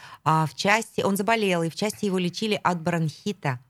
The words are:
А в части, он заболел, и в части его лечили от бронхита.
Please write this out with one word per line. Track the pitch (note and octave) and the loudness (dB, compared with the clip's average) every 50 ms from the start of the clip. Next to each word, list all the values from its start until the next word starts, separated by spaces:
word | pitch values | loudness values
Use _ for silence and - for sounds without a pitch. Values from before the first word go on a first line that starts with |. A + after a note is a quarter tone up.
| - - - - - | -20 -20 -12 -4 0
А | C#3+ D#3 D#3+ D#3+ | 2 2 4 2
в | D3 - | 0 -2
части, | - - G3 G#3 A3+ A3 - - - | -2 2 2 2 2 0 -2 -4 -2
он | - G3 G3 | 0 0 0
заболел, | F#3 G3+ G3+ A3+ A3+ G#3 F#3+ F3+ E3+ | 0 2 2 2 2 2 2 2 2
и | E3 E3 | 0 -2
в | - | -2
части | - G3+ G#3+ - - G#3 | -2 -4 -4 -4 -2 -2
его | G3+ F#3 F#3+ | -2 0 0
лечили | F3+ F3 - - A3 A3 G3+ - | -2 -2 -4 -4 -2 -2 -2 0
от | - E3+ F3+ E3+ | 0 0 -2 0
бронхита. | D#3+ F3 E3+ E3+ E3 D3+ - - - G#3 G3+ - - C#3+ B2+ A#2+ _ | -2 -2 0 0 0 -2 -4 -6 -6 -6 -6 -4 -4 -4 -4 -6 _